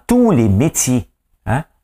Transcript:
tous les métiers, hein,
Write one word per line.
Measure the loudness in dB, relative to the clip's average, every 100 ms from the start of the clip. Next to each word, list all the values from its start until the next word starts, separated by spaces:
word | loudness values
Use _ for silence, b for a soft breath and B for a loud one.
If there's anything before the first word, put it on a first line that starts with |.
| -2
tous | 0 2
les | 2 2
métiers, | 2 0 -2 -2 -4 -6 _ _ _ -6
hein, | -6 -6 _